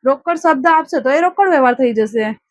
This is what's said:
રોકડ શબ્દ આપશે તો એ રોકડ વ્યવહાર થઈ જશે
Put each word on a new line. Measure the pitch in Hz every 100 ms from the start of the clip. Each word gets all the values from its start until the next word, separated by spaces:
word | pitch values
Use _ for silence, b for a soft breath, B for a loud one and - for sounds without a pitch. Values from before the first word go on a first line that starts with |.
રોકડ | 254 277 - 339
શબ્દ | 330 277 302
આપશે | 320 311 320
તો | 247
એ | 285
રોકડ | 349 359 392
વ્યવહાર | 311 254
થઈ | 247 262
જશે | 220 214 226 214 220 _